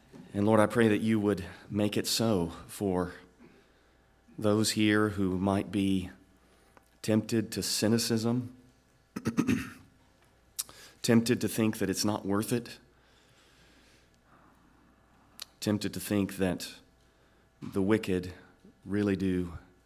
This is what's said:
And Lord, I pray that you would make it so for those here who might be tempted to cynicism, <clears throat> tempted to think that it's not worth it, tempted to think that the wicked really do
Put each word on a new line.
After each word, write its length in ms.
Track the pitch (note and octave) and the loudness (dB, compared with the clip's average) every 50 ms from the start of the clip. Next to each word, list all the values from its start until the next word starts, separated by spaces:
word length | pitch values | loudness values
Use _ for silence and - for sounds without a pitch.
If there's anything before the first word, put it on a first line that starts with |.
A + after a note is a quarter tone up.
| _ - - - - - | _ -20 -20 -20 -18 -8
And 140 | - G2+ G2+ | -4 0 2
Lord, 140 | A2 A2 G#2+ | 4 6 6
I 60 | G#2+ | 4
pray 220 | G#2 - A#2+ A2+ A2 | 4 4 4 4 4
that 140 | G#2 - | 4 2
you 180 | A2 A2 A2+ G#2+ | 2 0 0 2
would 240 | G2+ G#2 G2 F2 F2+ - - - - - | 2 0 0 0 -4 -10 -16 -18 -14 -6
make 280 | G2+ G#2 G#2 G#2 - A#2 | -2 -2 -2 0 -2 -4
it 80 | - | -2
so 460 | - - - A2+ A2+ G#2+ F2+ E2+ D#2+ - - - | -2 -2 0 2 2 2 0 0 -2 -6 -12 -16
for 460 | - - - G#2 G2 F2+ F2+ F2 F2 - - - - _ _ - - - - _ _ _ _ _ _ _ _ _ _ _ _ _ - - - | -18 -8 -4 -2 0 0 0 -2 -2 -6 -14 -20 -20 _ _ -20 -20 -20 -20 _ _ _ _ _ _ _ _ _ _ _ _ _ -20 -12 -2
those 340 | G#2+ G#2+ G#2 A2 G#2+ G#2+ | 2 2 4 4 2 2
here 380 | - A2 G#2+ G#2+ G#2 G#2+ G#2+ G#2+ | 2 2 4 4 4 4 2 2
who 280 | F#2+ F#2+ G2 F#2 F#2 F2+ | 0 0 0 0 0 0
might 320 | F#2+ G2+ G2 G2+ G2+ - | 2 2 2 0 0 -2
be 400 | F#2+ G2+ G2 F#2+ F#2+ F#2+ F2 F2+ - - - _ _ _ _ _ _ _ _ _ _ - _ _ _ _ | -2 0 0 2 0 0 -2 -6 -12 -18 -20 _ _ _ _ _ _ _ _ _ _ -20 _ _ _ _
tempted 500 | - - G#2+ A2 G#2+ - A#2+ A2+ G#2 - | -2 0 0 0 0 0 -2 -2 -2 -2
to 100 | - G2+ | -6 -6
cynicism, 920 | F#2 - - - A2+ G#2 A2+ A2+ A2+ - A#2 A2 A2 A#2 A#2+ B2+ A#2+ - - - - - _ _ _ _ _ _ _ _ _ - - | -4 -4 -2 0 2 2 2 2 2 0 -2 0 0 -2 -2 -2 -4 -8 -12 -18 -20 -20 _ _ _ _ _ _ _ _ _ -8 -6
<clears throat> 460 | - - - - - - - - - - - - - _ _ _ _ _ _ _ _ _ _ _ _ _ - - - - - - - - _ | -4 -2 -2 0 0 -2 -2 -4 -8 -14 -20 -20 -20 _ _ _ _ _ _ _ _ _ _ _ _ _ -12 -12 -12 -18 -20 -20 -20 -16 _
tempted 380 | - - A2+ A#2 A#2 A#2+ A#2+ - | 2 4 4 4 6 4 0 0
to 60 | A2 G2+ | 0 -2
think 300 | - - A2 A2 G#2+ - | 0 0 0 0 0 0
that 120 | G2+ F#2 | -2 -2
it's 140 | F2+ - - | 0 0 -2
not 200 | G#2 G#2+ - - | -2 -2 -2 -2
worth 280 | F#2+ G2 G2+ A2 - | 0 0 0 0 0
it, 260 | B2+ A#2+ A#2+ - - - - _ _ _ _ _ _ _ _ _ _ _ _ _ _ _ - - _ - _ - - _ _ _ _ _ _ _ - - - - _ _ _ _ _ _ _ _ _ _ _ _ _ _ _ _ _ - - - _ _ | -2 -4 -4 -8 -16 -20 -20 _ _ _ _ _ _ _ _ _ _ _ _ _ _ _ -20 -20 _ -20 _ -20 -20 _ _ _ _ _ _ _ -20 -20 -20 -20 _ _ _ _ _ _ _ _ _ _ _ _ _ _ _ _ _ -20 -20 -20 _ _
tempted 320 | - A2 G#2 G2+ - F#2+ | -2 0 0 0 -2 -6
to 80 | - F#2 | -8 -8
think 380 | - - G#2+ G2+ F#2+ - - - | -4 0 0 0 0 0 0 0
that 300 | G2 F2+ E2+ F2 - - - - - _ _ _ _ _ _ _ _ _ _ _ _ _ _ _ | 0 0 0 -2 -6 -12 -14 -18 -20 _ _ _ _ _ _ _ _ _ _ _ _ _ _ _
the 200 | - - - G2+ | -16 -6 -2 -2
wicked 500 | F#2+ G2 A2 G#2 - G2+ F#2 F2+ F2 F#2 F2 - - - _ _ - - - _ - | 2 2 2 2 2 0 -2 -2 -2 -6 -12 -14 -20 -20 _ _ -20 -20 -20 _ -8
really 300 | F#2 G2 G#2 G#2 G2+ F#2+ | -4 -2 0 2 2 2
do 360 | F2+ G2 F#2+ F2+ F2+ F2 E2+ D#2+ - - - _ _ _ | 2 0 0 0 0 -2 -4 -8 -14 -18 -20 _ _ _